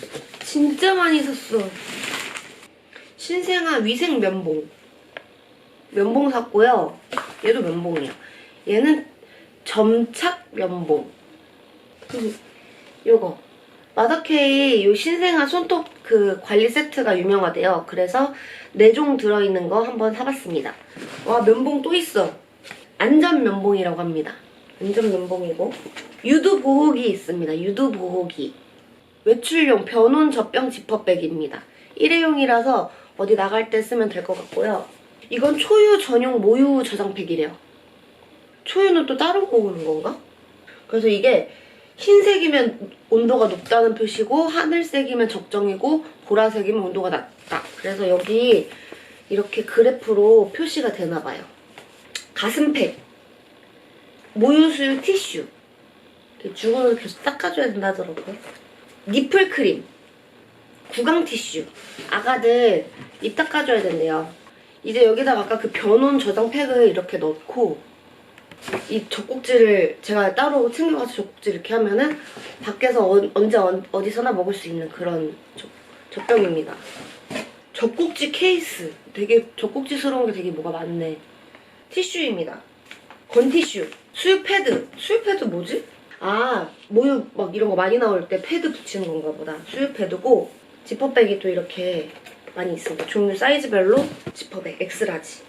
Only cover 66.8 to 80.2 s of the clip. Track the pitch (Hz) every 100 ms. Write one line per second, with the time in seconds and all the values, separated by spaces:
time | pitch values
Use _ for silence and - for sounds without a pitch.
66.8 | 226 180 180 175 156 156 - 247 208 147
67.8 | - - - - - - _ - - -
68.8 | - 214 - - 208 262 254 247 220 196
69.8 | 165 - - 208 196 190 285 285 233 269
70.8 | 320 294 240 - 202 - 208 175 - 226
71.8 | 214 214 302 302 - - - - - 202
72.8 | 254 240 190 202 208 202 214 214 185 185
73.8 | - 190 196 214 254 196 180 196 170 165
74.8 | 160 - 175 165 156 - - - - -
75.8 | - - - - - 233 185 160 - -
76.8 | - - - - - - - - _ -
77.8 | 226 - 339 - 294 - 370 349 - -
78.8 | 160 - - - 202 233 226 - 208 277
79.8 | 269 285 277 262